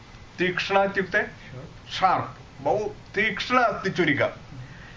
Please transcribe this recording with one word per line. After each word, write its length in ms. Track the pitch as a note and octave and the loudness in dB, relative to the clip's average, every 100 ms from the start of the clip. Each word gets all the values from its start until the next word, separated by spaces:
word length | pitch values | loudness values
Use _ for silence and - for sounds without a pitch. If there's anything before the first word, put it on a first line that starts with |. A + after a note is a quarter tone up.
| - - - - | -20 -20 -18 -2
तीक्ष्णा 460 | F3+ F3+ - G3 | 0 0 2 4
इत्युक्ते 420 | G3 G3 F#3 G#3 A3+ - - - - - - | 4 2 0 0 -2 -6 -16 -14 -14 -16 -10
शार्प्, 720 | - F#3 D3 A#2 - - - | 2 4 4 0 -10 -18 -6
बहु 160 | C#3 G3 G#3 - - | 0 0 0 -8 -6
तीक्ष्णा 460 | F#3+ G#3+ - - B3+ | 0 0 0 2 4
अस्ति 300 | A#3 F#3+ F#3+ | 4 2 -4
छुरिका। 360 | F3+ D#3+ C3 G2+ - - - - - - | 2 2 4 2 0 -14 -14 -14 -16 -18